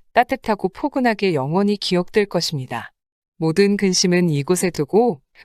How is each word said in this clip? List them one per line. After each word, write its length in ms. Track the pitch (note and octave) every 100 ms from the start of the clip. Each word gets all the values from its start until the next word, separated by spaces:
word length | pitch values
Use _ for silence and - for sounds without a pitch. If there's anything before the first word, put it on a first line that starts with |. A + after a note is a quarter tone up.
| _
따뜻하고 540 | A3+ B3 C4 - G3+ F#3
포근하게 680 | - C#4+ C#4 A#3+ G#3 G3
영원히 420 | D3 C3+ F3+ G3+ G3+
기억될 500 | - F3+ F3+ G#3+ G3+
것입니다. 640 | F3 - C#3+ B2+ A#2 - _ _ _ _ -
모든 360 | D#3+ D#3+ G3+ G3+
근심은 540 | G3 F3+ F#3 F3 F3
이곳에 380 | C#3+ C#3 F3+ F#3
두고 520 | - C#3+ G3 A#3+ D3+ _ _